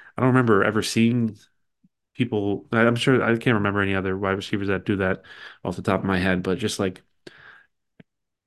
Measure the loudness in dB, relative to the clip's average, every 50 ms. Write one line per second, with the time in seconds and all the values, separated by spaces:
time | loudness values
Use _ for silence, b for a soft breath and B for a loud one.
0 | B B B 0 0 2 4 4 4 4 4 4 4 2 0 -2 -4 -2 0 2
1 | 2 2 2 0 -2 -2 -4 -8 -18 _ _ _ _ _ _ _ _ _ _ _
2 | _ _ _ -6 -4 -2 -2 -2 -2 -2 -4 -4 -6 _ 2 2 4 4 2 2
3 | 2 2 2 2 4 2 0 0 2 0 0 2 0 0 0 0 0 0 0 -2
4 | -2 -2 -4 -2 -2 -2 -2 -2 -4 -4 -6 -4 -2 -2 -4 -4 -2 -2 -2 0
5 | 0 0 -2 -4 B B B B B B B B B -8 -6 -4 -2 0 0 0
6 | 2 0 0 0 2 0 0 0 0 -2 -4 -2 -4 -6 -4 -2 -4 -4 -4 -8
7 | _ _ _ _ _ B B B B B B B B B B _ _ _ _ _
8 | -20 _ _ _ _ _ _ _ _